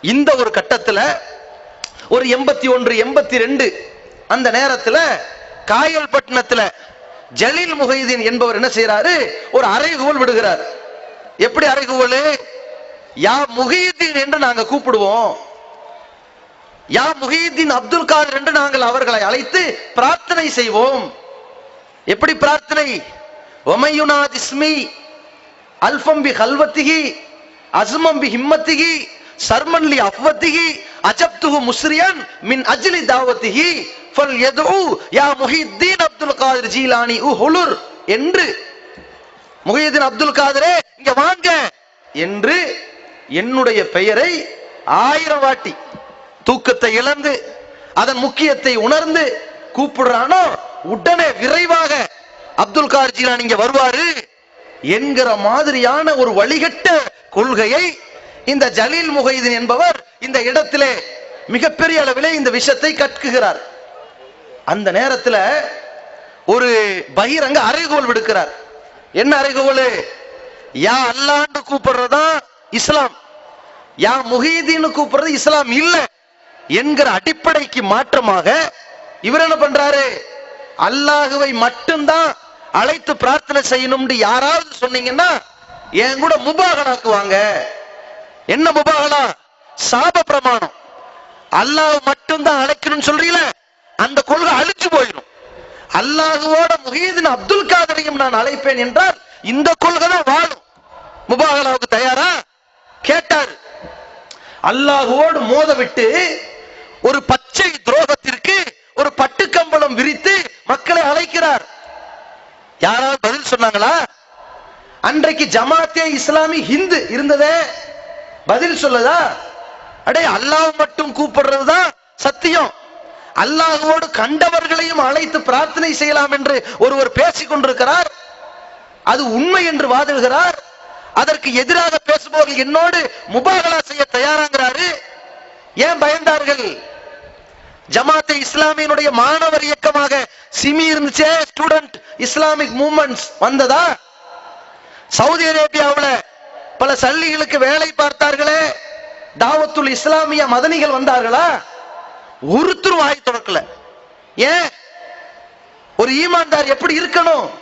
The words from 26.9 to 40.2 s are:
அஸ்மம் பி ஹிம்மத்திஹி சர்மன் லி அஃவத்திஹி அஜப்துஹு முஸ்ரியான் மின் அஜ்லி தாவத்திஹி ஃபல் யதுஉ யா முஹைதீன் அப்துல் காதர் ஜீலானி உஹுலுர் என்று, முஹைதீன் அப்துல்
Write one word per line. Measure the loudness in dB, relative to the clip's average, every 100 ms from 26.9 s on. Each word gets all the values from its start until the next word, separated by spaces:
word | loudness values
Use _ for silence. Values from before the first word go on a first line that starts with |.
| 0 -2 -8 -18 -20 -20 -20 -4 -2
அஸ்மம் | 0 0 0 2
பி | -2 -2
ஹிம்மத்திஹி | 2 0 2 0 0 -2 -6 -18 -20 -12 -2
சர்மன் | 0 2 0 2
லி | 2 0
அஃவத்திஹி | 0 0 2 0 0 -2 -4 -14 -4 -2
அஜப்துஹு | 0 -2 0 0 0 0
முஸ்ரியான் | -2 -2 2 2 0 -10 -14 -4
மின் | -2 0
அஜ்லி | 0 0 -2 0
தாவத்திஹி | 2 2 -2 -2 0 0 -2 -8 -16 -6 -2
ஃபல் | 0 2
யதுஉ | 0 0 0 2 0 -4 0 2
யா | 2 0
முஹைதீன் | -2 -2 -4 -6 -4 -2 -2
அப்துல் | -4 -6 -2
காதர் | 0 0 -2 -4
ஜீலானி | 0 0 0 -2 -2
உஹுலுர் | 0 2 2 0 -2 -10 -16 -4 -2
என்று, | 0 0 0 -4 -14 -20 -20 -20 -20 -20 -20 -20 -20 -12 -2
முஹைதீன் | 0 2 2 0
அப்துல் | 0